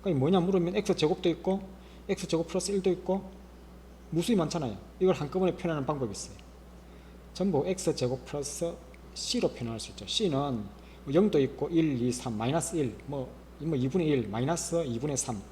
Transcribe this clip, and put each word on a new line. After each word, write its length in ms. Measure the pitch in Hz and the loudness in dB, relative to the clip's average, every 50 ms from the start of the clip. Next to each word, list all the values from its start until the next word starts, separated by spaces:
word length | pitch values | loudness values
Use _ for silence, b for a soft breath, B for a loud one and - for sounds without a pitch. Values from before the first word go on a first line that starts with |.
그러니까 80 | - 202 | 0 2
이게 80 | 165 131 | 2 4
뭐냐 220 | 127 156 190 185 | 4 6 6 4
물으면 360 | 170 185 196 185 170 170 190 | 4 4 4 4 2 2 0
X 180 | 214 202 - 175 | 0 2 2 2
제곱도 360 | - 156 151 185 - - 175 | 4 4 2 2 2 2 0
있고 360 | 160 - - 190 190 202 196 - B B B B B B B | 0 2 0 0 0 0 -2 -8 B B B B B B B
X 220 | - 190 - 185 - | -4 -4 -4 0 0
제곱 180 | 165 160 165 - | 0 0 0 0
플러스 220 | - 185 175 - | -2 -2 -2 0
일도 200 | 202 196 185 190 | -2 2 2 2
있고 400 | 175 180 - - 185 196 190 - - - - - - - - - - - - - - - - - | 0 2 0 0 0 0 -2 -8 -16 -18 -20 -20 -20 -20 -20 -20 -20 -20 -20 -20 -20 -20 -12 -2
무수히 260 | 160 165 170 - 233 | -2 0 2 4 4
많잖아요. 400 | 190 160 147 - 170 143 117 101 95 - - - - | 4 4 2 0 -2 -2 -2 -4 -6 -12 -16 -2 2
이걸 140 | 185 185 175 | 4 4 4
한꺼번에 380 | - 151 139 - 185 190 180 | 2 -2 -2 0 2 2 2
표현하는 340 | 180 - - 170 160 147 135 | 2 0 -2 -2 0 0 0
방법이 260 | 143 151 139 131 110 | -2 0 -2 -2 -4
있어요. 240 | 101 - - - - - - - - - - - - B B B B B B B B B - - | -4 -8 -10 -12 -14 -18 -18 -20 -20 -20 -20 -20 -20 B B B B B B B B B -20 -16
전부 340 | - - 180 202 165 135 156 | -4 -2 0 2 2 2 2
X 300 | 185 185 185 - 170 151 | 2 -2 0 0 0 0
제곱 300 | - 131 120 131 123 - | 2 0 0 -2 -4 -6
플러스 480 | - - 147 139 139 - - 170 170 - - - - - - - - - | -8 -6 -6 -6 -6 -4 -4 -4 -4 -4 -8 -16 -20 -20 -20 -20 -16 -10
C로 340 | - - - - 247 208 160 | -8 -4 -2 0 2 2 0
표현할 320 | - - 123 117 113 110 | 0 -2 -6 -6 -6 -8
수 100 | - - | -8 -12
있죠. 140 | - - 101 | -12 -12 -8
C는 580 | - - - 220 180 143 135 143 143 127 110 101 98 - B B B B B B 143 139 | -4 0 0 2 2 2 2 0 0 -2 -4 -4 -8 -12 B B B B B B 2 4
영도 260 | 170 208 208 175 147 | 6 6 6 6 4
있고 280 | 135 127 - - 147 151 | 4 4 0 -4 -4 2
일, 300 | 170 165 160 156 135 120 | 4 4 4 4 2 2
이, 100 | 120 123 | 0 0
삼, 240 | 120 - - 127 113 | 0 -2 -4 -4 -4
마이너스 400 | 104 113 127 151 160 - - - | 0 0 0 0 0 0 0 0
일, 180 | 165 139 117 - - - | 0 0 -2 -2 -8 -10
뭐, 260 | 131 143 139 127 120 - - - - - - | -8 -6 -6 -6 -8 -12 -18 -20 -20 -14 -6
뭐 160 | 143 165 156 | -4 -2 0
이분의 320 | 131 123 135 139 185 165 | 2 0 2 2 2 4
일, 220 | 156 147 131 113 98 | 4 4 4 2 0
마이너스 560 | 101 113 127 143 170 165 - - 170 170 165 | -2 -2 0 0 0 -2 -2 -2 0 0 0
이분의 320 | 131 117 117 135 151 139 | 0 -2 -2 -2 -2 -2
삼. 260 | 120 - - 113 98 - - | -2 -2 -4 -6 -6 -8 -12